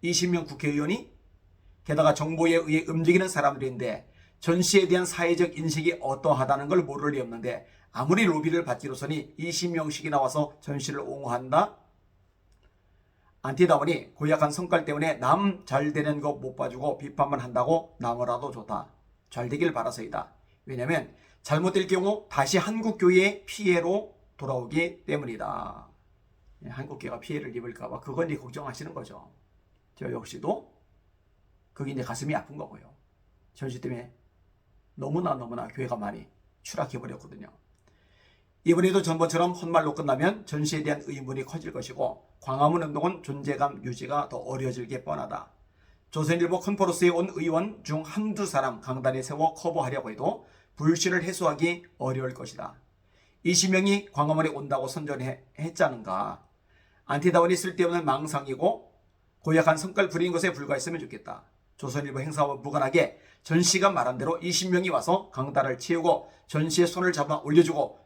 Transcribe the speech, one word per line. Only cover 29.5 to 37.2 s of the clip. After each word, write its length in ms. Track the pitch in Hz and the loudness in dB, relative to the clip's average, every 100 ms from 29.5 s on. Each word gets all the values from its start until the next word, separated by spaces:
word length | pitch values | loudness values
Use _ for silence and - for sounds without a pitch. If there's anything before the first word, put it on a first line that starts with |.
| _ _ _ _ - | _ _ _ _ -12
저 140 | 131 | -8
역시도 640 | 120 - 123 151 220 - _ _ _ _ _ _ _ _ _ _ | -8 -10 -8 -4 -4 -8 _ _ _ _ _ _ _ _ _ _
그게 180 | - 139 | -10 -8
이제 120 | 135 | -6
가슴이 300 | 117 120 139 | -6 -6 -4
아픈 220 | 156 - 147 | -4 -6 -12
거고요. 380 | - - - _ _ _ _ _ _ | -14 -16 -20 _ _ _ _ _ _
전시 280 | - 135 123 | -12 -10 -8
때문에 320 | 131 120 123 - _ _ _ _ _ _ _ - | -8 -10 -12 -20 _ _ _ _ _ _ _ -12
너무나, 340 | 139 160 175 | -4 -2 -2
너무나 340 | 131 117 117 110 | -4 -6 -8 -8
교회가 260 | - 127 117 | -8 -6 -4
많이 320 | 104 82 - _ _ _ | -6 -8 -14 _ _ _
추락해버렸거든요. 840 | - - 139 127 127 - | -10 -6 -6 -8 -12 -14